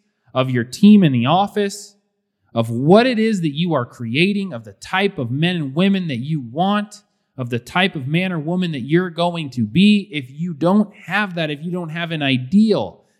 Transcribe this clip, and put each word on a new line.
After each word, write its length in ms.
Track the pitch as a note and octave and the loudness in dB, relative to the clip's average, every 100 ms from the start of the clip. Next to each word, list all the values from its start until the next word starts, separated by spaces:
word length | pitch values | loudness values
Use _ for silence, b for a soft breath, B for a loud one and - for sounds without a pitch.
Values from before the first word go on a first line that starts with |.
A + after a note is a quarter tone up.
| _ _ _ B2+ | _ _ _ -2
of 160 | C3 | 0
your 120 | B2 | 0
team 400 | A#2+ - G3+ G#3 | -2 4 8 8
in 80 | E3 | 8
the 140 | B2 B2 | 4 2
office, 680 | F3 G3+ G#3+ G3+ G3 - _ _ _ _ _ _ | 2 0 -2 -4 -6 -16 _ _ _ _ _ _
of 160 | A2+ A2+ | -4 -2
what 380 | A#2 C#3+ G#3 B3+ | -2 4 6 6
it 100 | A3+ | 2
is 240 | A3 G3+ | 0 0
that 140 | E3 C#3 | -2 -2
you 180 | F3+ | -2
are 100 | D3+ | 0
creating, 720 | A#2+ - A#2 B2+ F#3+ G3+ G3 | -2 -8 -6 0 0 0 -6
of 100 | A#2+ | -10
the 100 | A2 | -14
type 440 | - - F#3 G3+ G3 | -20 -6 -2 -2 -2
of 140 | A#2+ | -4
men 240 | C3+ F3 F3+ | -2 -2 -2
and 180 | C#3+ | -4
women 340 | C#3+ F#3+ G3 E3+ | 0 0 0 -2
that 80 | A#2+ | -6
you 200 | C3+ D#3+ | -4 -6
want, 600 | A#2 C3+ F#3+ G#3 G#3 - _ _ _ - | -6 -4 -2 -2 -4 -14 _ _ _ -10
of 140 | B2 | -6
the 80 | A#2+ | -6
type 380 | - F3+ F#3+ E3 | -4 0 0 -2
of 120 | C3+ | -4
man 240 | E3 F#3 | -2 -2
or 60 | E3+ | -4
woman 360 | D3 F3+ F3+ | -4 -2 -2
that 80 | C#3+ | -4
you're 280 | C3 E3 F#3 | 0 0 0
going 400 | D#3+ F3 E3+ D3 | -2 -2 -2 -8
to 160 | B2 G#2+ | -4 -2
be, 420 | C3+ G#3 G#3 F#3+ | 4 4 4 0
if 180 | D3+ B2 | -10 -10
you 240 | D3 F3+ | -10 -8
don't 400 | C#3+ E3 G#3 G#3 | -2 0 2 0
have 400 | - - G3 G3+ | -6 -6 -4 -4
that, 160 | E3+ D#3 | -4 -4
if 140 | D3 | -6
you 80 | E3+ | -6
don't 180 | F3+ E3 | -8 -8
have 220 | E3 E3+ | -8 -6
an 100 | D#3+ | -2
ideal 840 | C#3 C3 B2+ G3 A3 E3+ F#2+ - _ _ | 0 0 2 2 4 2 -2 -10 _ _